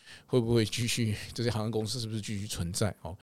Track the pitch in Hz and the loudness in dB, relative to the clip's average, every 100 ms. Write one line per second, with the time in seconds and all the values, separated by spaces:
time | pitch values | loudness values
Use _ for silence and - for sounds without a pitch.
0 | - - - 131 113 120 107 - 120 - | -20 -20 0 2 4 4 4 2 0 2
1 | 113 101 - - 117 107 110 110 107 123 | 0 -2 -6 -2 0 0 0 0 0 -2
2 | 117 110 101 101 107 - 87 - 104 - | -4 -4 -4 -4 -4 -4 -2 0 0 -2
3 | 80 85 _ | -10 -12 _